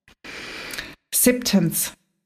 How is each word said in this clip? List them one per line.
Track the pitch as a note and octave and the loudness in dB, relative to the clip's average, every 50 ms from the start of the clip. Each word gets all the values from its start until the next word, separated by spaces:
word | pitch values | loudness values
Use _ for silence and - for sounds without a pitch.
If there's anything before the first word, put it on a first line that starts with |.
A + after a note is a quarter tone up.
| _ _ _ _ - - - - - - - - - - - - - - - _ _ - - | _ _ _ _ -18 -16 -14 -12 -12 -12 -12 -12 -12 -10 -10 -10 -10 -12 -14 _ _ -4 0
Siebtens, | - - B3 B3 B3 - - G3+ F#3+ E3+ D#3+ - - - - - _ _ _ _ _ _ | 4 4 4 4 4 2 2 4 4 4 4 0 -2 -4 -4 -6 _ _ _ _ _ _